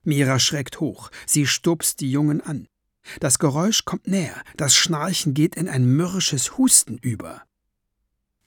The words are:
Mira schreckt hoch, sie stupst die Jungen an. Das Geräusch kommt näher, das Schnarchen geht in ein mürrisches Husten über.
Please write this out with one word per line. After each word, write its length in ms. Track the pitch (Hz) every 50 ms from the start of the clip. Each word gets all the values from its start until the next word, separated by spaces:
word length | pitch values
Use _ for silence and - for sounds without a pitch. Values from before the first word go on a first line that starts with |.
| -
Mira 340 | 160 143 143 139 131 131
schreckt 420 | 123 - - 160 143 127 - - -
hoch, 300 | 160 123 92 - - - - - -
sie 220 | - - 151 143
stupst 540 | - - - - 170 170 160 - - - -
die 100 | 143 131
Jungen 280 | 131 143 151 147 147 160
an. 260 | - 165 147 104 - - _ _ _ _ _ _ _ - - -
Das 200 | - 139 - -
Geräusch 440 | 170 143 131 156 180 220 214 - -
kommt 220 | - - - -
näher, 380 | 175 190 196 160 120 - - - - -
das 180 | - 151 131 -
Schnarchen 580 | - - - 165 143 156 190 180 - - 156 131
geht 220 | 151 156 185 -
in 120 | - 165
ein 180 | 190 - 127 123
mürrisches 720 | 123 131 151 175 175 190 185 - - 151 127 - - - -
Husten 400 | 262 254 - - - - 107 -
über. 400 | - 127 110 90 - 82 78 - - _ _ _ _ _ _ _ _ _ _ _ _ _ _ _ _ _ _ _ _